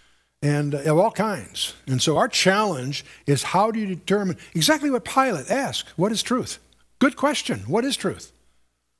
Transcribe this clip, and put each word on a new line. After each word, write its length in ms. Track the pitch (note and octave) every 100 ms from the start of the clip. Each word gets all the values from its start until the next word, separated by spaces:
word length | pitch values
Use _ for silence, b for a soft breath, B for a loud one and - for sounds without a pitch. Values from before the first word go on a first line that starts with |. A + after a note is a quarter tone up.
| b b b _
and, 320 | D3 D3 D3
uh, 40 | C#3+
of 200 | D3+ D#3
all 140 | G#3+
kinds. 640 | - G#3+ F#3 F2+ - - - -
And 160 | C3
so 160 | D#3+ D3+
our 100 | A#3+
challenge 760 | - F#3 G3 G#3+ C#3+ B2+ C#3 B B -
is, 160 | C#3
how 280 | - F3+ A3
do 80 | A3
you 80 | G3+
determine 500 | F3 - G3+ F#3+ - B
exactly 360 | E3+ D3+ D#4 D4
what 140 | B3
Pilate 460 | - C4+ C4 E3+ -
asked? 400 | B3 A#3+ - - -
What 160 | G3
is 100 | A3
truth? 360 | - B3 D3+ - _ _ _ _
Good 180 | C4+ -
question. 440 | C#4 C#4+ - A2+
What 240 | G2+ G3
is 120 | C4+ -
truth? 360 | F#3 A#2 - _ _ _ _ _ _ _